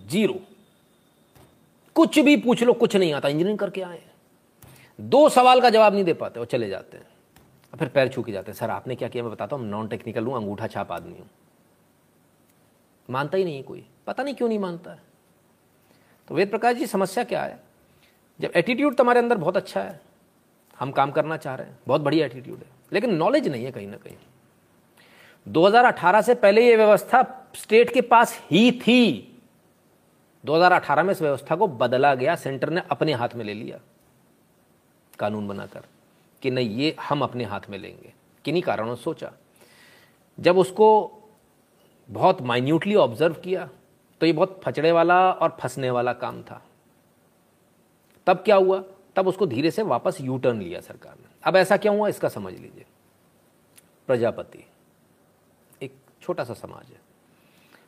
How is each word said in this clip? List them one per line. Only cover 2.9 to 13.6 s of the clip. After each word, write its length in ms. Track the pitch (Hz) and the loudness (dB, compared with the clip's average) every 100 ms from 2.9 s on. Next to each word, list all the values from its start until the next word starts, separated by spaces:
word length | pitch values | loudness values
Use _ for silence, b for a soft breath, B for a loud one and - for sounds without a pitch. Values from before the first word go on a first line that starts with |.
| 202 | 2
नहीं 160 | 175 | 0
आता, 160 | 143 143 | 0 -2
इंजीनियरिंग 300 | 151 180 214 | 0 -2 -2
करके 240 | 202 190 | -6 -8
आए, 200 | 180 170 - _ _ _ _ _ b b b b | -12 -16 -20 _ _ _ _ _ b b b b
दो 300 | 107 254 294 | 0 6 6
सवाल 320 | 262 254 254 | 6 6 8
का 100 | 240 | 6
जवाब 240 | 220 214 | 6 6
नहीं 100 | 202 | 4
दे 80 | 185 | 0
पाते 260 | 151 104 117 | -2 -6 -10
और 60 | 117 | -6
चले 220 | 127 107 | -4 -4
जाते 280 | 95 - - | -8 -14 -20
हैं, 100 | - _ _ _ _ _ _ | -20 _ _ _ _ _ _
और 60 | - | -10
फिर 100 | 143 | -4
पैर 200 | 139 127 | 0 0
छू 140 | 131 | -2
के 100 | 113 | -8
जाते 180 | 98 101 | -10 -12
हैं। 80 | 95 | -8
"सर 120 | 117 | -8
आपने 240 | 98 - 123 | -6 -8 -8
क्या 120 | 117 | -8
किया?" 160 | 123 | -8
मैं 80 | 117 | -8
बताता 240 | 104 104 143 | -8 -8 -8
हूँ, 100 | 113 | -8
नॉन 220 | 104 110 | -8 -8
टेक्निकल 360 | 110 - 113 | -10 -10 -8
हूँ, 100 | 113 131 | -6 -6
अंगूठा 300 | 104 101 110 | -8 -8 -10
छाप 260 | 104 98 | -10 -10
आदमी 260 | 87 87 90 | -10 -14 -20
हूँ। 100 | 92 _ _ _ _ _ _ _ _ _ _ _ _ _ _ _ _ _ - | -20 _ _ _ _ _ _ _ _ _ _ _ _ _ _ _ _ _ -10
मानता 300 | 131 147 190 | -8 -4 -2
ही 60 | |
नहीं 120 | 185 | -4
है 60 | 139 | -6